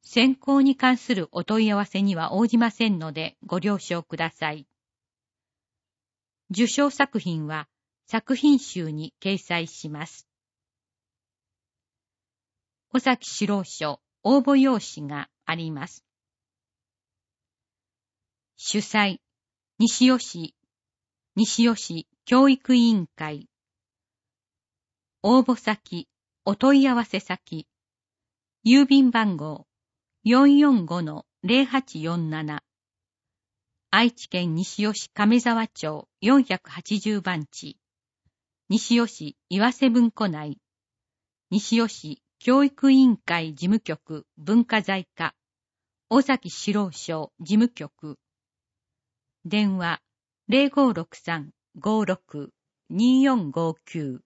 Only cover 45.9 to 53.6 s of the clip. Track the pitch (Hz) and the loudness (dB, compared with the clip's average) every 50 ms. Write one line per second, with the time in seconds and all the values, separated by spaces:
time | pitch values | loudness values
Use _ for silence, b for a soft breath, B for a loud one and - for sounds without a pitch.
45.9 | _ _ _ _ 226 269 269 - 269 247 _ 170 - - - - 202 208 202 180 | _ _ _ _ 2 2 2 2 -2 -2 _ -12 -14 -8 -4 -2 -2 -2 -2 -4
46.9 | 147 - - - 165 156 151 - _ _ 170 151 202 214 233 240 _ - 156 143 | -8 -14 -10 -8 -8 -8 -8 -12 _ _ -6 0 2 2 2 2 _ -8 -16 -16
47.9 | _ _ - 151 143 _ _ _ _ _ _ _ _ _ _ _ _ _ _ _ | _ _ -18 -18 -18 _ _ _ _ _ _ _ _ _ _ _ _ _ _ _
48.9 | _ _ _ _ _ _ _ _ _ _ _ 170 196 208 214 202 190 185 175 170 | _ _ _ _ _ _ _ _ _ _ _ -4 -2 -2 -2 -2 -2 -4 -4 -6
49.9 | 160 - _ _ _ _ _ _ _ _ _ - 226 269 285 277 277 285 277 247 | -6 -8 _ _ _ _ _ _ _ _ _ 0 0 2 2 2 2 2 2 2
50.9 | 208 170 160 _ - - _ - 165 160 147 151 _ _ _ _ _ 160 - 202 | 0 -2 -8 _ -16 -16 _ -8 -8 -8 -8 -14 _ _ _ _ _ -8 -4 -2
51.9 | 220 220 208 190 185 - _ _ - 147 143 - _ _ _ _ _ _ _ _ | -2 0 0 -2 -4 -6 _ _ -14 -14 -14 -14 _ _ _ _ _ _ _ _
52.9 | 165 185 226 247 254 262 269 277 262 233 175 143 135 165 | -4 0 2 4 4 4 4 2 2 0 -2 -4 -4 -4